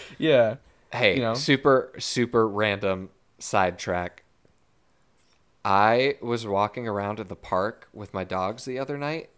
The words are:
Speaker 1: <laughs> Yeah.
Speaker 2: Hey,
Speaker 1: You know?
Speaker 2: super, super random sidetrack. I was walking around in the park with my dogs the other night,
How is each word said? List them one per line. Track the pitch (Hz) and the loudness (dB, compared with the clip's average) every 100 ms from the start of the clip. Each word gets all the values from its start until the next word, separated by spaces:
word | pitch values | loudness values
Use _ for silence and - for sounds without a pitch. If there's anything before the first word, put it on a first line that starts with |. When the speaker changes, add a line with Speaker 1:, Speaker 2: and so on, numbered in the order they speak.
| - | -16
Speaker 1:
<laughs> | - | -4
Yeah. | 156 135 113 120 _ _ _ | 2 4 4 0 _ _ _
Speaker 2:
Hey, | 123 110 92 | 0 2 2
Speaker 1:
You | |
know? | 117 | 0
Speaker 2:
super, | 120 147 135 147 131 - - | -2 0 2 4 4 2 -6
super | - 131 117 120 110 | -6 -2 0 2 2
random | 101 107 101 101 92 95 _ _ _ | 2 0 0 -2 -2 -6 _ _ _
sidetrack. | - 107 92 92 - 90 87 - _ _ _ _ _ _ _ _ _ _ _ _ _ _ 101 | -2 2 2 0 -4 -4 -6 -10 _ _ _ _ _ _ _ _ _ _ _ _ _ _ 0
I | 98 107 120 135 139 | 4 6 4 2 -2
was | 117 117 110 | -4 -4 -2
walking | 98 104 - 117 | 0 0 -4 -6
around | 101 101 107 | -4 -4 -6
in | 95 | -10
the | 92 | -14
park | - 92 104 113 - | -4 -2 -2 -6 -16
with | - 101 | -16 -10
my | 98 | -8
dogs | 92 92 95 120 131 | -6 -4 -4 -6 -8
the | 127 | -8
other | 135 143 | -8 -6
night, | 143 160 - | -6 -8 -10